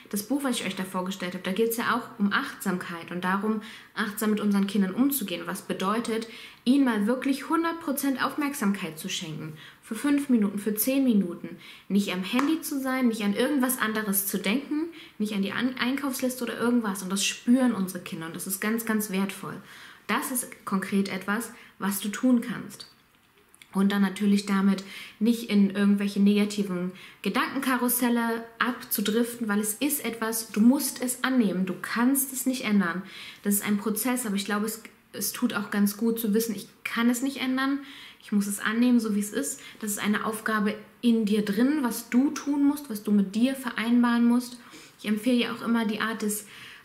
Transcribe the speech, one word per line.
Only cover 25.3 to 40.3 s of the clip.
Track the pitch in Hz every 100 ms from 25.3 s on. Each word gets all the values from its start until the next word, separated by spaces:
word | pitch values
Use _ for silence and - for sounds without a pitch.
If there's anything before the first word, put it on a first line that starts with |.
| 226 -
in | 208 196
irgendwelche | - 202 202 202 202
negativen | 202 208 208 208 196 180 180 185 - -
Gedankenkarusselle | - 196 302 262 254 254 247 247 247 233 233 226 226 -
abzudriften, | 226 254 - - 208 214 233 - 214
weil | 202
es | 208
ist | - 285 285
etwas, | 240 226 226 226 -
du | -
musst | 226 285 - -
es | 254 -
annehmen, | 254 262 208 175 185
du | 180
kannst | - 214 240 277 -
es | 254 -
nicht | 254
ändern. | - 208 175 170 - - - -
Das | 202
ist | 202
ein | 202 208
Prozess, | 220 214 254 254 226
aber |
ich | 196
glaube, | 196 208 214
es, | 214 - - _
es | - 208
tut | - 247
auch | - 202
ganz | 208 202 -
gut | 233 226
zu | 220
wissen, | 208 226 196
ich | - _
kann | - - 233
es | 247
nicht | 269 277
ändern, | 262 262 269 277 277 - - -
ich | -
muss | 208 202
es | 202
annehmen, | - 220 247 240
so | 220
wie | 208
es | 208
ist. | - 277 - - -
Das | 220
ist | 202
eine | 202 208
Aufgabe | -